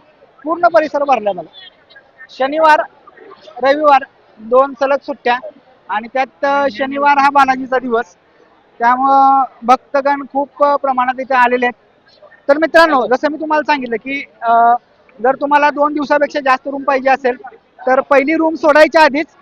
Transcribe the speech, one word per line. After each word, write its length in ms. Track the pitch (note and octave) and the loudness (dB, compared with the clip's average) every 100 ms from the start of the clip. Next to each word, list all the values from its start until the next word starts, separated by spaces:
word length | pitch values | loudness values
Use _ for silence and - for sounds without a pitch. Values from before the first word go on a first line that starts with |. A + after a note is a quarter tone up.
| _ _ _ _ | _ _ _ _
पूर्ण 240 | D4 E4+ F4 | -8 -2 0
परिसर 360 | E4 D#4 C#4+ | 2 0 -2
भरलाय 300 | C#4+ B3 G#3 | -2 -2 -2
बघा. 340 | F3+ D#3 - - _ _ _ _ _ - - | -6 -10 -20 -20 _ _ _ _ _ -18 -6
शनिवार, 440 | C4+ D#4 D#4 D#4 - _ _ _ - - - A#3+ | -4 2 2 2 0 _ _ _ -20 -20 -20 -4
रविवार 400 | B3+ D4 D4+ C4 - _ _ - | -2 2 2 2 0 _ _ -20
दोन 360 | A3 B3+ C#4 C4 | -2 0 0 -2
सलग 180 | C4+ C#4 - | -2 -2 -6
सुट्ट्या 320 | B3+ B3 A#3+ - - _ _ - | -6 -4 -4 -6 -18 _ _ -10
आणि 180 | G#3 A3+ | -8 -6
त्यात, 320 | C4 C4+ _ C#4 | -6 -6 _ -2
अ, 220 | C#4+ C#4 | -2 -2
शनिवार 460 | G#3 C4+ C#4+ C#4+ C#4 | -4 -6 -2 0 2
हा 120 | C#4 | 2
बालाजीचा 500 | C#4+ C4 C4 B3+ C4 | 2 2 0 -4 -4
दिवस, 260 | B3+ A3+ A#3+ _ _ _ _ _ _ - | -2 -4 -4 _ _ _ _ _ _ -2
त्यामुळं 640 | A#3 B3+ C4+ C4+ C4+ C4+ C4 _ | 0 2 2 4 4 2 -2 _
भक्तगण 580 | A#3 B3+ _ C#4+ C#4 C#4+ C#4 | 0 0 _ -4 -2 -4 -6
खूप, 300 | C4+ C#4 - | -6 -6 -2
अ, 120 | C#4+ C#4+ | 0 0
प्रमाणात 440 | C4+ B3+ B3 B3+ | -2 -2 -4 -4
इथे 160 | B3+ B3+ | -2 0
आलेले 300 | B3 B3 B3 | 2 0 -2
आहेत. 420 | - _ _ _ _ - _ - | -6 _ _ _ _ -20 _ -2
तर 80 | D4 | 0
मित्रांनो, 500 | D#4+ E4 E4 C#4+ A3 | 2 4 4 2 0
जसं 240 | B3+ D4 | -2 -2
मी 80 | D4 | -6
तुम्हाला 320 | D#4 D4+ D4+ | -4 -2 -2
सांगितलं 240 | C#4+ B3 A3+ | -4 -4 -8
की, 300 | C4 C#4 C4 _ | -8 -10 -12 _
अ, 100 | A#3 A#3 A#3 A#3+ _ _ _ - | 0 4 4 2 _ _ _ -4
जर 120 | A#3+ C4 | -2 -2
तुम्हाला 340 | C#4+ C#4+ D4 | 0 0 0
दोन 240 | C#4 D4 | 0 -2
दिवसापेक्षा 460 | D4+ C#4 D4 C#4+ D4+ C4+ | -2 -2 0 0 -2 -2
जास्त 220 | C4 C#4+ | -2 -4
रूम 160 | C#4 | -8
पाहिजे 260 | C#4 C4+ C4 | -4 -2 0
असेल 280 | C4 B3+ B3 - - _ - B3+ | 0 -2 -6 -12 -20 _ -8 -2
तर 120 | C4 | -2
पहिली 360 | - C#4 C#4 D#4+ | 2 0 2 0
रूम 200 | D#4+ D#4+ | -2 0
सोडायच्या 460 | D#4+ D4 D#4 D#4+ | 2 4 4 4
आधीच, 260 | D4+ C#4 E4 _ | 2 0 -6 _